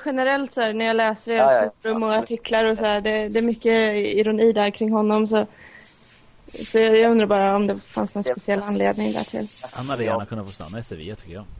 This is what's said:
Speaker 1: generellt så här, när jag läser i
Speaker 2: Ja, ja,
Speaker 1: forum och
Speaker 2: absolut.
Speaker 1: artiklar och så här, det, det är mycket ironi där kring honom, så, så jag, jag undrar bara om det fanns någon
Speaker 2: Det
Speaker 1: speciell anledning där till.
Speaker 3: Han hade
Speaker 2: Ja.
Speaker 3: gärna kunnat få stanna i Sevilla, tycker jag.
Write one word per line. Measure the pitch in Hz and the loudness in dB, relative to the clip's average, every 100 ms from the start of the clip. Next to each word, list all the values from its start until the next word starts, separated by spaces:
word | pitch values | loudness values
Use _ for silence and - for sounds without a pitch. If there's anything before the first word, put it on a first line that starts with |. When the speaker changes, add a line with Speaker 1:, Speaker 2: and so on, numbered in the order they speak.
| 302 | -2
Speaker 1:
generellt | 262 262 277 262 | -2 0 0 -2
så | 262 | -2
här, | 220 | -2
när | 220 226 | 0 0
jag | 226 | 2
läser | 220 220 226 | 0 -2 -4
i | 226 | 2
Speaker 2:
Ja, | - | 4
ja, | 247 208 - | 4 2 -2
Speaker 1:
forum | 220 220 | -4 -2
och | 220 | 0
Speaker 2:
absolut. | 220 | 0
Speaker 1:
artiklar | 226 233 - 226 220 | -2 -6 -2 0 2
och | 220 | 0
så | 214 | 0
här, | 208 | 0
det, | 214 214 214 | 0 -2 0
det | 220 | 0
är | |
mycket | 233 226 233 226 220 208 | 0 0 2 2 2 0
ironi | 208 202 214 220 226 | 0 0 2 4 4
där | 214 208 | 4 0
kring | - 214 | 0 0
honom, | 220 214 214 214 | 2 2 2 2
så, | 214 214 - - - - - - - - _ - | 0 0 -8 -20 -20 -20 -20 -20 -20 -20 _ -20
så | - 214 220 | -14 -2 2
jag, | 220 220 | 4 6
jag | 233 | 6
undrar | 233 208 | 4 4
bara | 202 196 202 | 2 2 2
om | 202 | 0
det | 202 | -4
fanns | - 220 208 208 | -8 -6 -4 -4
någon | |
Speaker 2:
Det | 226 | -4
Speaker 1:
speciell | 220 - 202 | -4 -2 -4
anledning | 208 202 202 202 214 | -2 0 0 0 -2
där | 214 | -4
till. | 214 220 214 - - | -6 -8 -10 -12 -16
Speaker 3:
Han | - 131 | -12 -8
hade | 127 | -4
Speaker 2:
Ja. | 113 | -2
Speaker 3:
gärna | 113 101 | -4 -6
kunnat | 113 98 | -10 -12
få | |
stanna | - 80 110 | -14 -12 -12
i | |
Sevilla, | 113 85 85 107 | -12 -12 -12 -14
tycker | - | -14
jag. | 90 104 | -16 -16